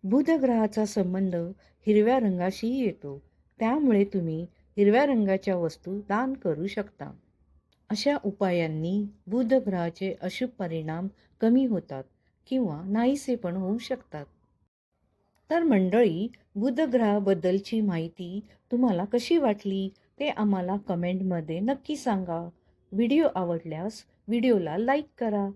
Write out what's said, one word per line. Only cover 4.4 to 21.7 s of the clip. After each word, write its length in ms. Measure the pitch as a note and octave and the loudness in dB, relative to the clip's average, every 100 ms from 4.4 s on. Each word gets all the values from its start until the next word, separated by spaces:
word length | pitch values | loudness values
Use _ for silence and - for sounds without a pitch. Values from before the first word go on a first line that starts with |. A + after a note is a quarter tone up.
| F3 _ _ - | -8 _ _ 2
हिरव्या 280 | G3+ A3+ C#4+ | 6 6 4
रंगाच्या 500 | B3 G3+ F#3+ G3 F3+ | 2 2 0 0 0
वस्तू 440 | E3 - F3 G3 | -2 -4 -10 -10
दान 340 | G3+ G3+ C4 | -4 -2 -2
करू 340 | C4+ F#3 D3+ F#3+ | -4 -4 -2 -4
शकता. 440 | G#3 G#3 _ C#3+ - _ _ _ _ _ _ _ | -6 -8 _ -16 -16 _ _ _ _ _ _ _
अशा 280 | G#3+ C#4+ C#4+ G3+ | -2 0 0 -2
उपायांनी 800 | G3+ G3 F3 D#3+ D#3 E3 G3+ G#3 - - | -2 0 2 0 -2 -2 -2 -4 -10 -4
बुध 260 | A3+ A#3 | -2 2
ग्रहाचे 600 | C4 C4 F#3 E3+ E3 F#3+ - | 2 2 -2 -4 -4 -6 -6
अशुभ 280 | F#3 - B3 | -8 -6 -8
परिणाम 580 | - F3+ E3 D#3 D#3+ G3 - _ _ | -6 -6 -4 -6 -6 -8 -10 _ _
कमी 240 | A3+ B3 C4 | 4 4 4
होतात 380 | G3 - C3+ - _ _ _ _ | -2 -4 -12 -12 _ _ _ _
किंवा 340 | C4 G#3+ D3+ F#3+ | -2 -2 -4 -2
नाहीसे 500 | G#3+ B3 C#4+ - A#3+ | 2 2 0 -2 -2
पण 200 | F3 F#3 | -2 -4
होऊ 220 | F#3 A3+ | -4 -4
शकतात. 480 | - B3+ - D3+ C#3+ _ _ _ _ _ _ _ _ _ _ _ _ | -4 -8 -8 -14 -14 _ _ _ _ _ _ _ _ _ _ _ _
तर 140 | E4 | 0
मंडळी, 640 | E4 G#3 F#3 G#3+ A3+ E3 A3+ - _ G3+ | 4 4 4 4 4 2 -6 -10 _ -4
बुध 260 | G3+ A#3+ | -2 0
ग्रहाबद्दलची 1000 | D#4 A#3+ A3 G#3 G3 F3+ F#3 G3 G3 A3+ | 0 2 2 2 2 2 2 -2 -2 -2
माहिती 580 | G#3 E3+ E3 - F3 F#3+ - _ _ | 0 -2 -6 -10 -10 -10 -12 _ _
तुम्हाला 340 | A#3+ B3+ F3 G3+ | 0 2 2 0
कशी 320 | A#3+ A#3+ E4+ | -2 2 2
वाटली 520 | C4+ G3+ G3+ G3 F#3+ _ _ _ | 2 0 -2 -4 -6 _ _ _
ते 100 | C#4+ | -4
आम्हाला 480 | - G#3+ F#3+ F3+ G3+ | 0 0 0 -2 -4
कमेंटमध्ये 840 | G3+ F3 F3 F#3 F#3+ E3+ D#3 E3 | -4 -4 -2 -2 -2 -4 -4 -4
नक्की 360 | A3 | -2